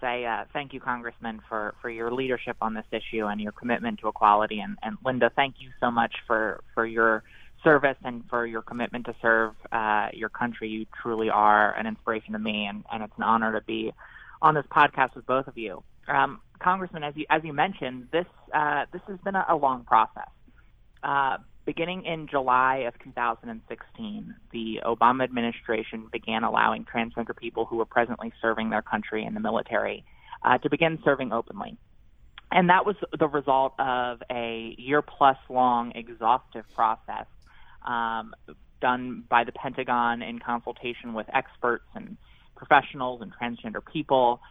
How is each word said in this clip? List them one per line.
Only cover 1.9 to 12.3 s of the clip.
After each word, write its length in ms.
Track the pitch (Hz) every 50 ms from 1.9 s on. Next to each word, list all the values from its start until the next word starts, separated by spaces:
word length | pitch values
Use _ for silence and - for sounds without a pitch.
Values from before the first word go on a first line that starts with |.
your 200 | 117 113 117 117
leadership 460 | 123 127 131 127 127 117 - 123 117 -
on 140 | 110 113 110
this 120 | 107 110 -
issue 360 | - 110 110 - - 110 107
and 140 | 104 104 107
your 120 | 104 104
commitment 480 | - - - 120 120 - 110 117 107 -
to 80 | - 107
equality. 500 | 104 - 110 107 104 104 107 107 110 107
And, 200 | 98 101 101 -
and 140 | - 110 107 - -
Linda, 260 | 131 127 123 120 117 -
thank 200 | - 139 135 - -
you 100 | - 127 - -
so 100 | - 123
much 240 | 117 117 117 110 - - -
for, 380 | - 117 110 110 104 - - - - -
for 100 | - 113
your 360 | 113 113 117 113 113 110 110 - - - - - - - -
service 340 | - 165 151 139 139 139 131 -
and 220 | - 127 120 117 117 -
for 160 | 123 120 117
your 160 | 117 113 113
commitment 440 | - - 123 120 117 104 - 120 117
to 80 | 120 113 -
serve, 320 | - 117 113 113 113 110 107 - - -
uh, 380 | - 117 110 107 107 104 104 107
your 160 | - - 110 107
country. 400 | - - 123 120 113 - 113 110
You 160 | 110 110 110 - - -
truly 280 | - 120 113 110 113 110
are 420 | 101 107 107 107 104 104 107 101 -
an 120 | - 110
inspiration 460 | 113 110 - - 117 113 110 - -